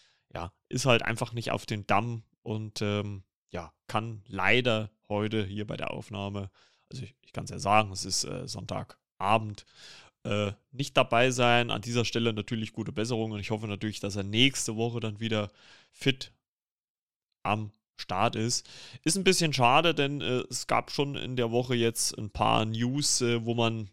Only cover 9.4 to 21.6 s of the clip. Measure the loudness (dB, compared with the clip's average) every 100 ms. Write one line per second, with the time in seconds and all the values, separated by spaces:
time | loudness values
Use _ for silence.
9.4 | 2 -8 -16 -20 -20 -20 -20 _ -4 0
10.4 | 0 -4 _ -8 0 2 4 4 4 4
11.4 | 4 4 2 -2 -2 -2 0 0 0 -2
12.4 | -4 -6 -6 -6 -6 -4 -2 -2 -2 -6
13.4 | -6 -6 -4 -4 -6 -4 -6 -4 0 4
14.4 | 4 4 -4 -2 -2 -2 -6 -6 -2 -2
15.4 | -2 -8 -20 -20 _ -2 0 0 -6 _
16.4 | _ _ _ _ _ _ _ _ _ _
17.4 | -2 -2 -2 -12 _ -16 -6 0 0 2
18.4 | 0 -2 -4 -14 -18 -6 -2 2 4 4
19.4 | 2 4 6 6 6 2 0 0 -2 -2
20.4 | -2 -6 0 0 0 -2 -2 -4 -4 -2
21.4 | 0 0